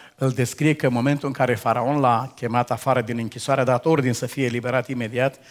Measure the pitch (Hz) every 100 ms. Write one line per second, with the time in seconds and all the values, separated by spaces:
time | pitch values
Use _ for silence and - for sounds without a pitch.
0 | - - 135 123 120 - 151 151 135 120
1 | 135 139 143 131 127 117 120 117 120 147
2 | 127 117 131 - 120 120 120 117 135 123
3 | 110 117 113 120 - 135 127 123 160 156
4 | 127 117 127 - 127 120 123 127 120 123
5 | 110 139 135 - -